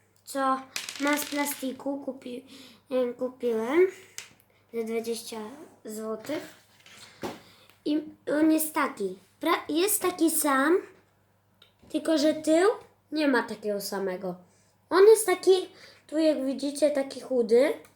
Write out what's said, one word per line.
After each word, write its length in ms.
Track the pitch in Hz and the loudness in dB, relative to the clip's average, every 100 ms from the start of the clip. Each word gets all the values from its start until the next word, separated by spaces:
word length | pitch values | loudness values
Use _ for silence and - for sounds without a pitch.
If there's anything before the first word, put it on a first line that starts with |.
| _ _ | _ _
co 360 | - 277 269 269 269 - - - | -10 -4 -2 -2 -6 -12 -12 -4
mam 180 | 285 294 | -2 -2
z 60 | |
plastiku. 800 | - 285 285 - 262 226 277 277 277 | -2 -4 -4 -4 -8 -8 -8 -8 -8
Kupi-, 360 | 254 254 247 - - - - - | -12 -12 -14 -16 -20 -20 -20 -4
em, 240 | 254 240 | -2 -2
kupiłem 720 | 240 254 254 240 220 226 320 370 - - - - _ _ _ _ | -2 -8 -4 -2 0 0 2 2 0 -18 -18 -18 _ _ _ _
za 80 | 233 | -8
dwadzieścia 580 | 226 226 226 226 - 220 214 294 349 _ | -4 -4 -4 -8 -8 -12 -12 -14 -20 _
złotych. 720 | 226 214 220 220 247 330 - - _ _ - - - - - - - - _ _ | -14 -10 -8 -8 -8 -8 -8 -20 _ _ -20 -20 -20 -12 -12 -12 -20 -20 _ _
I 160 | - 302 302 - - 294 | -4 -4 -4 -14 -4 2
on 120 | 311 | 4
jest 220 | 311 311 | 4 0
taki. 440 | 320 269 - 190 185 _ _ | -2 -2 -4 -8 -8 _ _
Pra-, 220 | 311 - - | -2 -2 -2
jest 340 | 302 403 - | -2 0 0
taki 280 | 359 359 330 | -2 0 0
sam, 480 | 311 302 269 294 381 - - _ _ _ _ _ _ _ _ - | 2 2 2 4 2 0 -20 _ _ _ _ _ _ _ _ -8
tylko 300 | 294 311 311 | -6 0 2
że 160 | 302 | 2
tył 360 | 302 311 320 403 - - _ _ | 0 2 4 4 0 -8 _ _
nie 160 | 302 285 | -2 2
ma 140 | 233 | 0
takiego 380 | 226 208 214 202 | -2 -8 -6 -6
samego. 540 | 196 196 190 185 190 180 - _ _ _ - | -4 -6 -4 -6 -8 -10 -16 _ _ _ -2
On 160 | 339 415 | 6 8
jest 200 | 427 - | 8 4
taki, 420 | 359 359 370 339 - - - - | 0 4 4 2 -16 -20 -20 -6
tu 120 | 302 | 2
jak 260 | 311 262 | 2 2
widzicie, 460 | 269 254 285 277 294 | -2 -4 -6 0 2
taki 300 | 277 269 254 | 2 -4 -8
chudy. 520 | - 254 214 233 302 - - | -4 0 4 6 4 0 -10